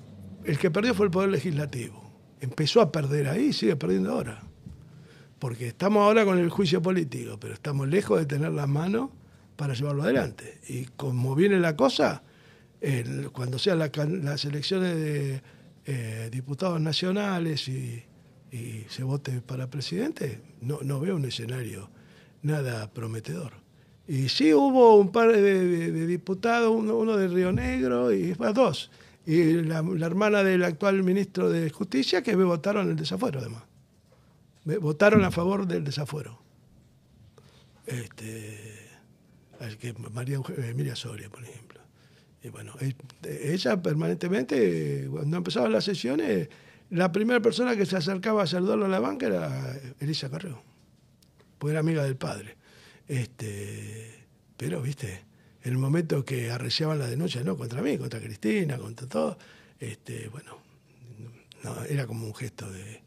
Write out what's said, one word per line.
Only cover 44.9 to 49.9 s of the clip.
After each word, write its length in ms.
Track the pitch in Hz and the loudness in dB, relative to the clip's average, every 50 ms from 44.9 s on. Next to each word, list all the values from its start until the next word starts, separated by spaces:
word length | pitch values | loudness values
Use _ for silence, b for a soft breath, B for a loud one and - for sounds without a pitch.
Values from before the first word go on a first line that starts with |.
| 139 139 135 135 | -4 -4 -4 -6
cuando 240 | 139 160 147 147 170 | -6 -4 -2 -2 -2
empezaban 380 | 180 170 - - - 120 220 214 | -2 -2 -2 0 0 2 2 2
las 100 | 107 - | 2 2
sesiones, 640 | 202 190 - - 247 277 311 - 262 - 175 151 B B B B B B B B B | 0 -2 -2 -2 -2 0 0 0 0 0 0 -2 B B B B B B B B B
la 200 | 180 170 185 180 | 0 0 0 2
primera 300 | 165 208 214 240 247 240 | 2 0 0 2 2 2
persona 340 | 208 226 - 214 247 247 233 | 2 2 2 2 0 0 2
que 100 | 202 190 | 0 0
se 120 | 143 185 | 0 0
acercaba 460 | 185 147 190 196 180 196 220 214 208 190 | -2 0 -2 -2 -2 -2 0 2 2 2
a 40 | |
saludarlo 380 | 139 180 180 185 208 214 214 196 | 0 0 0 0 2 2 2 2
a 40 | 190 | 2
la 120 | 190 196 | 2 0
banca 260 | 233 285 - 247 - | 0 -2 -2 -2 -2
era 500 | 220 190 175 160 147 131 - 65 - 131 139 135 123 | 0 0 0 -2 -4 -4 -6 -6 -8 -8 -10 -12 -14